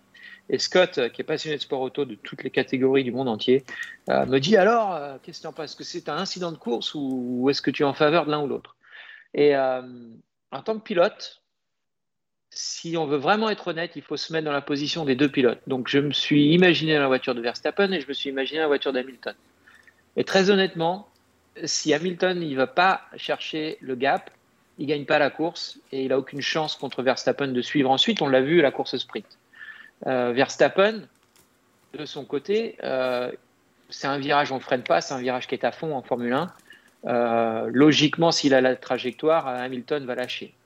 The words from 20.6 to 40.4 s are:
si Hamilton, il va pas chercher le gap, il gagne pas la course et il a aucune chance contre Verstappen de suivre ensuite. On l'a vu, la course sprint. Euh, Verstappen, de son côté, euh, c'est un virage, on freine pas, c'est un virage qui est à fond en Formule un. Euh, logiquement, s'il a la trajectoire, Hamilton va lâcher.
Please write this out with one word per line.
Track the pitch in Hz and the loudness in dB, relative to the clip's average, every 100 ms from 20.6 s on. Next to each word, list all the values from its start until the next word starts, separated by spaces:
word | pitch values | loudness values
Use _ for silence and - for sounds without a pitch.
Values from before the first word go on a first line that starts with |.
| 190 170 165 190 - _ _ _ _ - 160 | 2 0 -2 -2 -10 _ _ _ _ -12 -6
si | - 156 | -4 0
Hamilton, | 147 180 170 185 180 | 0 0 -2 -2 -2
il | 165 131 | -4 -2
va | 131 | 0
pas | - 180 - - - | 2 2 2 -4 -16
chercher | - 143 - 160 156 - | -8 -6 -6 -6 -6 -8
le | 131 127 | -8 -2
gap, | 135 180 - _ _ _ _ - | 0 0 -4 _ _ _ _ -10
il | 135 | -4
gagne | 147 143 | -4 0
pas | 151 | 2
la | 139 | 2
course | - 160 170 - - _ | 0 -4 -4 -12 -14 _
et | 135 131 | -6 0
il | |
a | 139 | 0
aucune | 135 143 | -2 -6
chance | 127 165 156 - | -4 -2 -4 -6
contre | 135 - | -8 -2
Verstappen | 127 120 - 120 139 | 0 0 0 0 0
de | 123 | -2
suivre | 117 151 131 | 0 2 2
ensuite. | 131 - 214 | 4 2 2
On | 147 | 4
l'a | 131 | 4
vu, | 131 175 | 6 6
la | 143 | 4
course | - 131 131 | 2 -4 -6
sprint. | - 113 - - _ - - - - _ - | -6 -10 -12 -20 _ -20 -20 -20 -20 _ -4
Euh, | 131 123 | 0 0
Verstappen, | 120 135 - 147 190 202 220 147 _ _ _ _ _ _ _ _ 147 | 2 0 2 2 4 2 0 -10 _ _ _ _ _ _ _ _ -14
de | 147 | -12
son | 156 131 | -12 -6
côté, | 143 139 214 226 - 135 | -6 -2 -2 -2 -6 -4
euh, | 131 127 123 123 - _ _ _ _ _ | -2 0 -2 -4 -8 _ _ _ _ _
c'est | - 143 | -8 -4
un | 143 | -4
virage, | 139 143 143 | 2 2 2
on | 131 | -2
freine | - 131 | -2 -2
pas, | - 165 | 2 0
c'est | - 135 | 0 -4
un | |
virage | 123 127 - | -2 -4 -4
qui | 127 | -2
est | 123 | -2
à | |
fond | - 160 135 | -4 -6 -6
en | |
Formule | - 123 120 | -4 -4 0
un. | 127 180 - _ - _ _ - | -2 -2 -8 _ -20 _ _ -2
Euh, | 120 120 117 113 113 113 | 0 2 2 2 0 -2
logiquement, | 120 151 143 147 151 165 | 6 6 8 2 4 2
s'il | 156 143 131 | 4 4 6
a | |
la | 127 123 | 4 2
trajectoire, | - 123 127 117 156 165 139 | -2 -4 -4 -2 2 2 0
Hamilton | 123 127 127 120 151 127 | -6 -6 -8 -6 -6 -4
va | 123 | -6
lâcher. | 123 - | -6 -8